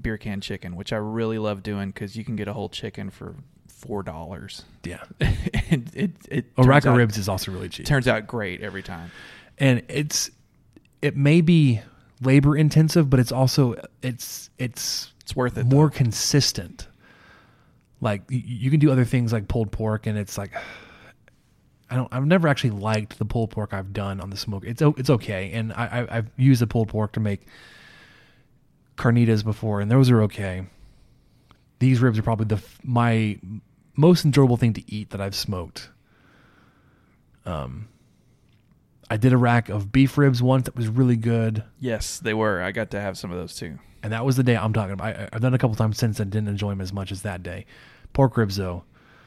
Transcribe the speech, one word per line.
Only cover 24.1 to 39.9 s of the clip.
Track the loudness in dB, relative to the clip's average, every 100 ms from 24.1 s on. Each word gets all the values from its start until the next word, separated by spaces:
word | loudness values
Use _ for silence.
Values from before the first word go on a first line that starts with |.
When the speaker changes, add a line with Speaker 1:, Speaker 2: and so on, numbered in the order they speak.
| -6
Speaker 2:
on | -8
the | -10
smoke. | -8 -8
It's | -6 0
o-, | 2 2
it's | 0
okay, | 0 0 -8 -6
and | -6 -6
I, | -6 -6 -6 -6
I, | -6
I've | -6 2
used | 4 6
the | 4
pulled | 0 -2
pork | -2 -4
to | -2
make | -2 -4 -8 -20 -20 -20 -20 -20 -20 _ _ _ _ _ _ _ _ -2
carnitas | 2 4 4 4
before, | 0 -2 -2 -2
and | 2
those | 6 8
are | 6
okay. | 4 0 -8 -8 -10 _ -20 _ _ _ _ _ _ _ _ 0
These | 2 4
ribs | 4 2
are |
probably | 0 0 0
the | -2
f-, | -6 -14
my | -2 0 2 2 0 -4 -10 -16 -16 _ _ 2
most | 4 6
enjoyable | 4 6 6 4
thing | 2
to | 0 -6
eat | -10 -8
that | -8
I've | -6
smoked. | -6 -6 -8 -8 -14 -20 _ _ _ _ _ _ _ _ _ _ _ _ _ _ _
Um, | -10 -8 -8 -12 -16 _ _ _ _ _ _ _ _ _ _ _ -6
I | 2
did | 4
a | 4
rack | 4 2 0
of | -4 0